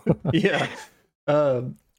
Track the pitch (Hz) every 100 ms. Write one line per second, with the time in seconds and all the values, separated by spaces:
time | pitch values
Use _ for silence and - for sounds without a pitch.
0 | - 147 160 156 190 147 131 - - _
1 | _ _ - 147 147 127 127 - _